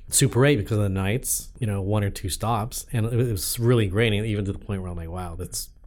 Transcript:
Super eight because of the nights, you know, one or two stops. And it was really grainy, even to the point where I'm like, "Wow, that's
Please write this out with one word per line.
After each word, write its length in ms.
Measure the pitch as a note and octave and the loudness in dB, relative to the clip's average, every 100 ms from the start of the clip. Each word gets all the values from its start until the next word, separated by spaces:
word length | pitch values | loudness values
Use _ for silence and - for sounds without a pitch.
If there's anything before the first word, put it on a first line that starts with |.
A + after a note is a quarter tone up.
| - | -2
Super 360 | - C3+ A2+ C#3 | 2 4 6 6
eight 120 | C#3 | 4
because 180 | G2 G#2+ | 2 0
of 60 | |
the 60 | G2+ | 2
nights, 600 | F#2+ F#2+ A#2+ - - - - | 0 0 0 -2 -6 -6 -6
you 80 | A2 | -4
know, 140 | G2 | -2
one 220 | F#2+ G#2 | 0 0
or 60 | G2+ | 0
two 180 | - F#2+ | -2 -6
stops. 560 | - G#2+ A#2 A2 - - | -4 -2 0 -2 -6 -4
And 140 | A#2 A2+ | -2 0
it 100 | A#2+ B2 | 2 2
was 260 | G#2+ - - | 0 -2 0
really 280 | A#2 B2 G2+ | 4 4 4
grainy, 320 | G2 A#2 G2+ A2 | 2 2 2 0
even 140 | G#2 | 0
to 80 | G2+ | -2
the 80 | F#2+ | -4
point 220 | - G2 | -6 -6
where 100 | F2+ | -4
I'm 60 | E2+ | -6
like, 120 | E2 | -6
"Wow, 260 | F2+ F2+ E2 | -6 -8 -8
that's 300 | F2 - - - | -8 -8 -10 -14